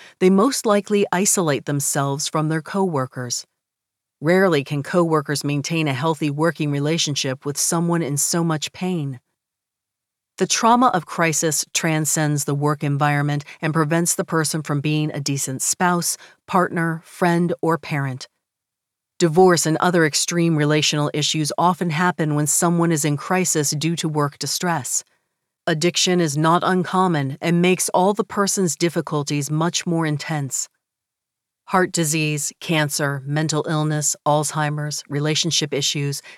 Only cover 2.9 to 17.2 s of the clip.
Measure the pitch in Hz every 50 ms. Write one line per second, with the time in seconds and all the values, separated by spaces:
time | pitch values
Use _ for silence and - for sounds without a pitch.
2.9 | 160 135 131 127 - 131 123 120 120 - - _ _ _ _ _ _ _ _ _
3.9 | _ _ _ _ _ _ 147 156 180 185 190 190 165 143 135 - 147 143 139 -
4.9 | - 180 170 165 156 151 151 - 147 135 - 143 143 143 139 - 170 160 156 151
5.9 | 131 123 147 160 160 - 160 147 143 147 156 170 160 - 160 147 143 143 143 147
6.9 | 165 165 - 156 139 - - 135 131 - - 143 143 - - - - 165 170 170
7.9 | 170 165 160 127 147 143 - - - 170 170 170 160 151 - - - - 185 185
8.9 | 185 170 143 139 131 123 - _ _ _ _ _ _ _ _ _ _ _ _ _
9.9 | _ _ _ _ _ _ _ _ _ - 190 180 - - - 226 233 240 254 247
10.9 | - 175 147 - - - 170 165 151 - - 160 147 - - - - - - 165
11.9 | 156 156 156 147 - 165 156 147 147 143 - - 143 143 143 147 151 147 - 143
12.9 | 143 139 147 147 147 143 143 147 147 147 143 - - - - 151 151 165 156 147
13.9 | 165 165 175 165 - - 143 - - 160 156 147 - 160 147 - 147 143 139 151
14.9 | 151 151 151 151 - 147 139 - 143 139 - - 131 123 - - - - 185 180
15.9 | 180 175 165 - - - - - - _ _ - - 190 - - - 180 165 165
16.9 | 165 160 - - - -